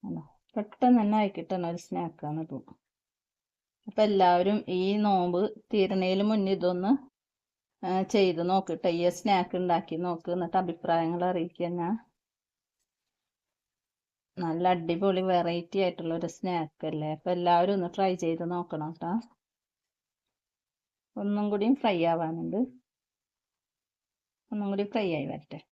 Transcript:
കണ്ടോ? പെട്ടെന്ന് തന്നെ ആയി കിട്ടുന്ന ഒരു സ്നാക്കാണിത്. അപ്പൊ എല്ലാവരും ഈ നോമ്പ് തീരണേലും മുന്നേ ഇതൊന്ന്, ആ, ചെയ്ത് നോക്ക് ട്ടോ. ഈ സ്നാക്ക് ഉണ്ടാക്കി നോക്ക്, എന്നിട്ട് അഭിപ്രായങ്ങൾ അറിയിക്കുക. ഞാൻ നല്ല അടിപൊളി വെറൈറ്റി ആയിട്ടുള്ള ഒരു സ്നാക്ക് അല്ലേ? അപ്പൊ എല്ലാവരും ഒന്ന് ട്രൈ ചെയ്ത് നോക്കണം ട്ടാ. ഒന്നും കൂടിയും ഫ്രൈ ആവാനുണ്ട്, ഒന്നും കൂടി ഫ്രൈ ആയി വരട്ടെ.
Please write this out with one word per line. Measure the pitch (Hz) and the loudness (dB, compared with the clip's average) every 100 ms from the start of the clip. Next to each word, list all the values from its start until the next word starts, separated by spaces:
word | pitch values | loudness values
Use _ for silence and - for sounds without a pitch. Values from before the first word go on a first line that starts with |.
കണ്ടോ? | 202 165 - _ _ | -8 -10 -12 _ _
പെട്ടെന്ന് | - 208 - 247 247 | -8 -8 0 4 4
തന്നെ | 208 214 | 4 2
ആയി | 208 202 | 0 -4
കിട്ടുന്ന | 165 185 175 | -6 -4 -4
ഒരു | 170 | -6
സ്നാക്കാണിത്. | - 180 170 165 151 156 160 135 - - _ _ _ _ _ _ _ _ _ _ - | -8 -6 -6 -8 -8 -6 -8 -10 -14 -20 _ _ _ _ _ _ _ _ _ _ -10
അപ്പൊ | - 214 | 2 4
എല്ലാവരും | 196 180 180 185 208 - 185 | 6 6 6 4 0 0 -2
ഈ | 185 202 | 0 2
നോമ്പ് | 208 190 180 180 208 - _ | 2 2 2 0 -2 -4 _
തീരണേലും | 214 190 190 185 190 208 | 0 2 2 0 2 2
മുന്നേ | 220 190 190 | 2 0 0
ഇതൊന്ന്, | 180 180 190 277 - _ _ _ _ _ _ _ 185 | 0 0 2 0 0 _ _ _ _ _ _ _ -4
ആ, | 185 190 | -2 0
ചെയ്ത് | 214 190 165 175 | 2 2 2 0
നോക്ക് | 190 190 165 | 0 0 -2
ട്ടോ. | 185 170 | 0 2
ഈ | 175 175 | 0 0
സ്നാക്ക് | 220 190 180 180 | 0 2 2 -2
ഉണ്ടാക്കി | 180 170 170 160 180 | 0 0 0 -6 -4
നോക്ക്, | 170 170 175 | -6 -4 -4
എന്നിട്ട് | 170 185 | -2 -2
അഭിപ്രായങ്ങൾ | 180 165 - 165 165 175 180 | -2 -4 -2 0 0 0 -2
അറിയിക്കുക. | 180 170 _ 170 175 | -2 -4 _ -4 -2
ഞാൻ | 170 220 - _ _ _ _ _ _ _ _ _ _ _ _ _ _ _ _ _ _ _ _ _ _ - | -2 -4 -6 _ _ _ _ _ _ _ _ _ _ _ _ _ _ _ _ _ _ _ _ _ _ -8
നല്ല | 170 165 180 | -4 0 2
അടിപൊളി | 180 165 170 196 185 185 | 2 0 0 2 2 2
വെറൈറ്റി | 180 170 170 170 196 | 2 2 -2 -4 0
ആയിട്ടുള്ള | 185 175 165 165 | 0 0 -4 -4
ഒരു | 170 - | -4 -4
സ്നാക്ക് | 190 175 156 _ 160 | -2 -2 -4 _ -6
അല്ലേ? | 156 156 156 | -4 -4 -6
അപ്പൊ | - 180 | -4 0
എല്ലാവരും | 175 170 185 202 | 4 4 4 2
ഒന്ന് | 180 185 | -2 0
ട്രൈ | 190 180 | -2 0
ചെയ്ത് | 165 165 170 | -2 -2 -4
നോക്കണം | 175 180 156 151 165 | -4 -6 -6 -8 -8
ട്ടാ. | 170 202 233 _ _ _ _ _ _ _ _ _ _ _ _ _ _ _ _ _ _ - | -4 -4 -6 _ _ _ _ _ _ _ _ _ _ _ _ _ _ _ _ _ _ -8
ഒന്നും | 202 208 208 | -4 -2 0
കൂടിയും | 202 220 269 | 0 0 2
ഫ്രൈ | 233 180 165 | 2 2 2
ആവാനുണ്ട്, | 165 165 165 165 180 262 254 _ _ _ _ _ _ _ _ _ _ _ _ _ _ _ _ _ | 0 -2 -4 -4 -2 -4 -6 _ _ _ _ _ _ _ _ _ _ _ _ _ _ _ _ _
ഒന്നും | 208 202 | -6 -2
കൂടി | 196 202 | -2 -2
ഫ്രൈ | 220 196 160 | -2 0 -2
ആയി | 143 | -4
വരട്ടെ. | 156 - 151 - | -8 -12 -18 -18